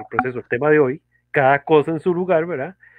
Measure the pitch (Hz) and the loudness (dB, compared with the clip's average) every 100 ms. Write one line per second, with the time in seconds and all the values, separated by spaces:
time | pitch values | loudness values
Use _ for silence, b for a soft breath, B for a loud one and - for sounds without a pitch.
0 | - 113 127 120 - 120 151 151 131 151 | -10 -6 -6 -8 -6 -2 2 2 2 -2
1 | _ _ _ 147 135 139 - 151 143 160 | _ _ _ 0 2 2 2 2 2 -2
2 | 190 175 185 165 170 143 156 - b | -4 -2 0 0 -2 -6 -10 -14 b